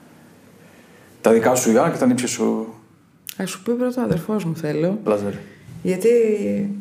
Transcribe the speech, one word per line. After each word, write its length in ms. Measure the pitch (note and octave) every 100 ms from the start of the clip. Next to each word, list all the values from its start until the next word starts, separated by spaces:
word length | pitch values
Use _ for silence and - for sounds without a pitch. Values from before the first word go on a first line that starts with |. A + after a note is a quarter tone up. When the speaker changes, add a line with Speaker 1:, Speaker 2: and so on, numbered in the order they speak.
| - - - - - - - - - - - -
Speaker 1:
Τα 100 | -
δικά 240 | A2+ C3 C3
σου, 160 | A2+
Ιωάννα, 200 | A2 E3
και 40 | -
τα 60 | C3
νύψια 220 | B2 B2
σου. 460 | - A2 A2 A2 - - _ _ _ - -
Speaker 2:
Ας 120 | F#3+
σου 140 | -
πει 80 | -
πρώτα 300 | A#3+ B3+ B3
ο 20 | A3+
αδερφός 380 | E3+ - G#3+ E3
μου, 100 | D#3
θέλω. 440 | D3+ D3 E3+ G#3+ -
Speaker 1:
Λάζαρε. 320 | G2+ G2+ - - - - -
Speaker 2:
Γιατί 260 | F3+ F#3 G#3+ A#3+ A3+ G#3 G3+ G3+ G3+ G3+